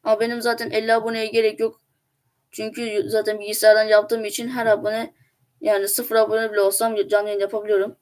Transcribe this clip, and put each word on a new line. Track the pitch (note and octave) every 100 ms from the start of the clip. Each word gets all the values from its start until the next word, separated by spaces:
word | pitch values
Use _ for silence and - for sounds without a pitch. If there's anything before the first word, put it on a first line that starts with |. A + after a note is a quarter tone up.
Ama | A3+ G#3+
benim | A#3 A#3+
zaten | A#3+ A#3 -
elli | G#3+ A3
aboneye | A3+ A3+ A3+ A3
gerek | A3+ A3 G#3+
yok. | A3+ - _ _ _ _ _ _ _
Çünkü | - A3 - A#3 G#3 F4
zaten | A3 G#3 G#3+
bilgisayardan | G#3 G#3 G#3+ G#3+
yaptığım | G#3+ G#3 G#3 A3+ G#3+
için | G#3 A#3+
her | B3+ A3+
abone, | G#3 G#3+ A3 A3+ _ _ _ _ _
yani | - G3+ G3
sıfır | - A#3+ A3
abone | G#3+ A3 A3+
bile | G#3
olsam | G3 G3 A3+ G#3+ G3
canlı | G#3 G#3
yayın | G3+
yapabiliyorum. | G3 A3 G#3 G3+ G#3 -